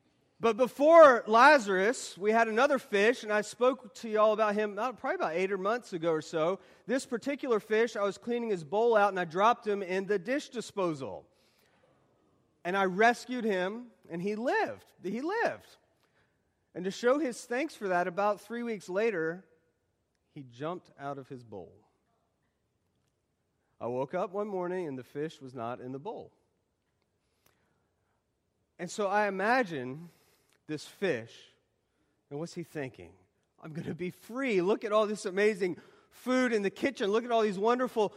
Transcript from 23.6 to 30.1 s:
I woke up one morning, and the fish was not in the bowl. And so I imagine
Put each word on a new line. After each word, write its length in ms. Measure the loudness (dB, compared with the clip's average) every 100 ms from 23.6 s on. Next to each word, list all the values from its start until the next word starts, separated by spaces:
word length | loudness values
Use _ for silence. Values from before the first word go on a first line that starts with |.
| _ -12
I 60 | -6
woke 260 | -6 -4
up 200 | -4 -4
one 140 | -6 -6
morning, 400 | -6 -4 -6 -6
and 80 | -8
the 80 |
fish 380 | -10 -10 -10 -10
was 140 | -16 -10
not 240 | -8 -8
in 120 | -10
the 60 | -12
bowl. 340 | -10 -12 -14 _ _ _ _ _ _ _ _ _ _ _ _ _ _ _ _ _ _ _ _ _ _ _ _ -12
And 140 | -10
so 160 | -4 0
I 200 | 2 0
imagine 840 | 0 2 2 0 -4 -8 -10 -14